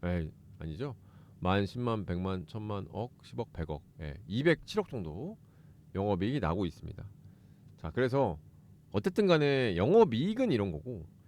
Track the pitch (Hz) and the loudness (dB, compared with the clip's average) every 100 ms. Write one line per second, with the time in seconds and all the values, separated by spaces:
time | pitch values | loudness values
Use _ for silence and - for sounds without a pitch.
0 | 87 90 78 - - - 80 78 139 117 | -2 -2 -2 -8 -20 -12 -10 -6 -8 -10
1 | - - - - 90 98 101 123 123 110 | -18 -20 -20 -4 0 2 0 -2 -2 -2
2 | 90 90 92 92 80 113 107 101 95 95 | -2 -2 -2 -4 -8 -10 -6 -6 -8 -8
3 | 117 - - 117 113 - 80 73 - - | -8 -12 -12 -10 -8 -8 -6 -8 -10 -12
4 | 78 71 85 107 160 156 - 214 180 127 | -10 -10 -6 0 2 2 0 -6 -4 -6
5 | 82 82 160 220 - - - - - 95 | -8 -8 -10 -12 -20 -20 -20 -20 -10 -2
6 | 101 95 101 143 82 90 90 - - - | 0 2 0 0 0 0 -2 -6 -12 -12
7 | - - - - - - - - 92 120 | -16 -18 -20 -20 -20 -20 -20 -12 -4 0
8 | 127 135 117 76 - - - - - 196 | 2 2 0 -2 -12 -20 -20 -20 -4 -2
9 | 190 202 196 160 143 139 120 85 123 220 | 0 2 6 6 6 4 2 4 6 8
10 | 202 113 175 220 247 120 101 76 120 107 | 6 4 0 0 2 2 0 -4 -8 -10
11 | 78 - | -12 -18